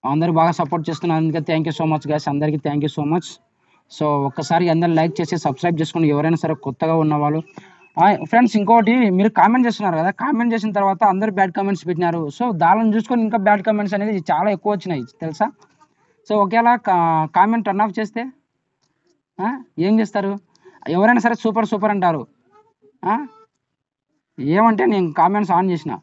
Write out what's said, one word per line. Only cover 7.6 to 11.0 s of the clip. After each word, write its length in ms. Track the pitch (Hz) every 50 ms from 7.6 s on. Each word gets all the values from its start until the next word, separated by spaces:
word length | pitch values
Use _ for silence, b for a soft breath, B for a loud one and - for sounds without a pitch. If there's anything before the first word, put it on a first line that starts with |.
| B B B B B B B -
ఆ, 60 | 170 202 202 - - -
friends, 240 | - 233 247 220 -
ఇంకోటి, 380 | 214 202 185 233 233 214 226 233 254 240 208 180
మీరు 120 | 185 202 220 220
comment 300 | 196 175 214 226 254 247
చేస్తున్నారు 280 | 240 214 - 214 190 165 156
కదా, 100 | 160 185 196 - 233
comment 280 | 277 294 220 240 240 226
చేసిన 180 | 226 185 220 180
తర్వాత 240 | 202 196 196 196 170